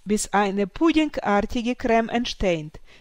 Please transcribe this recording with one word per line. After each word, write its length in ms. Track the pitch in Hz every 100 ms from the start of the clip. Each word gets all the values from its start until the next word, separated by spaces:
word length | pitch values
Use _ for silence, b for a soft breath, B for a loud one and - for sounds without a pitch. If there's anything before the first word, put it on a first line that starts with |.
| 190
bis 260 | 208 -
eine 340 | 196 202 196 196
puddingartige 1080 | - 330 311 302 - - 202 214 247 226 247
Creme 340 | 247 226 226
entsteht. 720 | 240 254 - 196 165 156 - b b